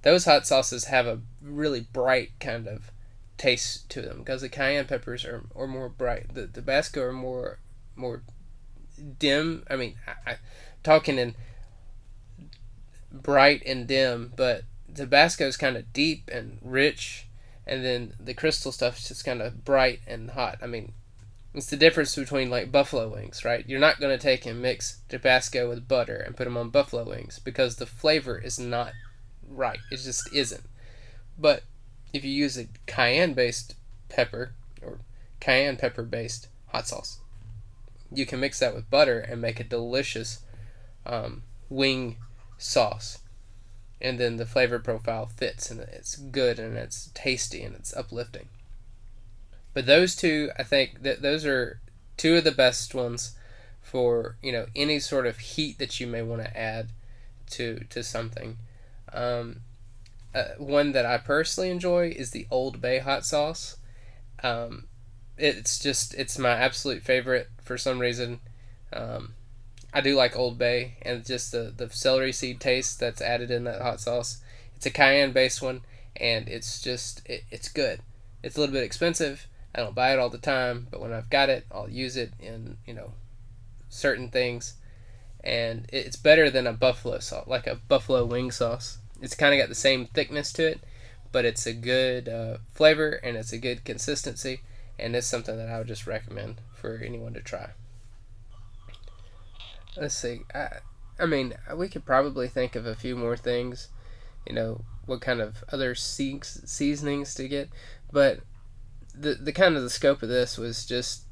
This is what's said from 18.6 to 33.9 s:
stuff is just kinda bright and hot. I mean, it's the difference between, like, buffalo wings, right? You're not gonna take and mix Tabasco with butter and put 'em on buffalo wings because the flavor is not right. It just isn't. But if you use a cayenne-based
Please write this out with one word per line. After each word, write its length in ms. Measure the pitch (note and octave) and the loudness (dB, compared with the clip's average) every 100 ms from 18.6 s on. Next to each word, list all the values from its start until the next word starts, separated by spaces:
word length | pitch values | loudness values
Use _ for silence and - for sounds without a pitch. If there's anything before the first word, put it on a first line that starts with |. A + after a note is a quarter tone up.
| C#3 | -4
stuff 260 | - B2 B2 | 0 0 0
is 100 | - | -10
just 160 | B2 | -8
kinda 260 | - B2 A2+ | -4 -4 -4
bright 500 | A2+ B2+ C#3 C3 A#2+ G#2+ | -6 4 6 6 2 -10
and 260 | A2+ A2+ | -10 -8
hot. 260 | C3 A2+ G#2+ | -2 -2 -4
I 60 | A#2+ | -8
mean, 260 | A#2 G#2 - - - - - - | -8 -10 -14 -18 -20 -18 -18 -12
it's 160 | D3 - | -8 -4
the 60 | C#3+ | 8
difference 360 | D#3+ D#3+ C#3+ | 8 8 0
between, 360 | - C3 C#3+ B2+ | 0 0 0 2
like, 220 | B2 A2 | 0 4
buffalo 360 | C#3 C#3 C3+ A2+ | 4 6 2 -2
wings, 360 | G#2+ G2+ - | -4 -10 -4
right? 220 | A#2+ A#2 A#2 | 0 0 0
You're 140 | C3+ | 6
not 200 | D3+ - | 6 8
gonna 180 | C#3+ C3 | 2 2
take 260 | C#3 B2+ | 4 2
and 160 | A#2+ A2+ | 0 -2
mix 400 | B2+ G#2+ - - - | 0 0 -4 -10 -10
Tabasco 600 | B2+ C3 B2+ - B2+ A#2+ | 0 6 6 4 0 0
with 200 | A#2+ B2 | -2 2
butter 280 | C3 A#2 G#2+ | 2 2 -4
and 200 | - B2 | -8 -4
put 100 | B2 | -4
'em 120 | A#2+ | -2
on 100 | A#2 | 4
buffalo 400 | C#3+ C3+ A#2+ A2+ | 4 4 -2 -4
wings 300 | - A2+ - | -8 -10 -10
because 380 | - B2 B2+ A#2 | -6 2 2 0
the 100 | B2+ | -10
flavor 500 | - D#3 D#3 C3 F#2+ | 2 4 6 2 -6
is 220 | B2+ B2 | -4 -6
not 340 | B2 A#2+ A#2 - - - - - - | -2 -2 -2 -6 -14 -16 -18 -16 -14
right. 320 | C3 B2 A2 - | -2 -2 -2 -8
It 80 | B2+ | -8
just 340 | C3 A#2+ - | -4 -6 -2
isn't. 320 | C#3+ A#2+ - - - - - - - - - | 0 0 -4 -12 -16 -16 -16 -16 -16 -16 2
But 260 | D3+ C3+ - - - - - | 4 4 0 -18 -18 -18 -8
if 120 | C#3 | -6
you 60 | C#3 | -2
use 260 | C#3 C#3+ B2+ | 2 2 0
a 120 | A2 A2 - | -8 -12 -6
cayenne-based 880 | - A#2+ C3+ F3 C3 A#2+ A#2+ - - - | 4 6 6 4 4 2 2 -8 -14 -16